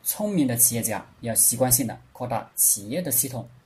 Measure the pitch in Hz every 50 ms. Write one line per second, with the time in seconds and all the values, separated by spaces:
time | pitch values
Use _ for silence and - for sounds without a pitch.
0 | _ - - - 214 208 202 175 143 127 117 117 - - 117 117 110 113 104 95
1 | - - - - - 117 110 - - - - 120 131 127 123 139 135 107 - -
2 | - _ _ - 107 - 117 107 107 - _ - - - - 104 101 107 127 175
3 | 180 156 - - - 131 123 117 104 - - - _